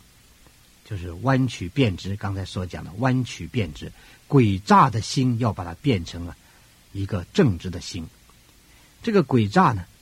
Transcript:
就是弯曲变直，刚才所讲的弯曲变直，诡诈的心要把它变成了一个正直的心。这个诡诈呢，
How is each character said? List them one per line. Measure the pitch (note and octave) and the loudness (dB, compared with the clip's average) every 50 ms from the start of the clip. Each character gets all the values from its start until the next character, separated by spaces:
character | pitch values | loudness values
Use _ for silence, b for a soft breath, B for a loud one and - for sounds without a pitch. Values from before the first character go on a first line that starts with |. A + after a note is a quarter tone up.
| _ _ _ _ _ _ _ _ _ - _ _ _ _ _ _ _ | _ _ _ _ _ _ _ _ _ -20 _ _ _ _ _ _ _
就 | - A2 | -12 -12
是 | F2+ F2 F2+ | -10 -10 -10
弯 | E2 F2+ G#2+ C3 C3 C3 C3 | -10 -4 -2 0 2 2 2
曲 | A#2+ - - G2 E2+ | 0 -2 -6 -8 -4
变 | - C#3 C3 G#2+ F2+ | 0 2 2 2 0
直， | - - F#2 G2 | -2 -6 -8 -8
刚 | G2 - G#2 G2 | -6 -6 -6 -6
才 | G2 F#2 | -6 -8
所 | - - G2 F2+ | -6 -6 -6 -6
讲 | E2 - E2 | -6 -8 -12
的 | D#2 D2+ E2 G#2+ | -12 -12 -6 -2
弯 | B2+ C3 B2+ C3 B2 | 0 0 0 0 -2
曲 | - - - E2+ | -4 -8 -12 -12
变 | D#2 - - F#2+ D#2 D2 | -6 -4 -4 -4 -4 -8
直， | - - - B B B B B B B | -12 -14 -16 B B B B B B B
诡 | - - C#3 A#2+ G#2 F#2+ F2+ | 2 4 6 6 6 2 0
诈 | - - G#3 G3 D#3 B2 | 4 6 6 8 8 6
的 | G2+ A2+ | 2 -2
心 | - - - C#3+ B2+ B2+ A#2+ A2+ | -6 -4 -2 0 0 0 0 0
要 | B2+ A2 | 0 -2
把 | F#2 - F2 | -2 -4 -8
它 | E2+ F2 | -10 -12
变 | - - C#3 A2+ F#2 E2 | -4 0 0 0 0 -2
成 | - - E2+ F2 | -6 -10 -10 -10
了 | E2+ - b b b b b b b b b b b | -10 -12 b b b b b b b b b b b
一 | - G2+ G2 | -8 -8 -6
个 | G2 G2+ F2+ F2 - - | -4 -4 -6 -6 -2 2
正 | G#3+ F3 A#2+ F2+ E2 | 2 4 4 2 0
直 | - F#2 | -6 -8
的 | E2+ E2+ | -10 -10
心。 | - - - F#2 D#2 - - _ _ _ _ _ _ _ _ b b b b b b b b b | -12 -12 -12 -12 -12 -12 -16 _ _ _ _ _ _ _ _ b b b b b b b b b
这 | - A#3 | -4 2
个 | G#3 G3 | 2 2
诡 | D#3 - C3+ A#2+ G#2+ G2+ | 4 4 2 2 2 4
诈 | - F3+ F#3+ C#3+ | 4 4 4 4
呢， | A#2 F#2 E2+ - - _ | 2 0 -4 -10 -16 _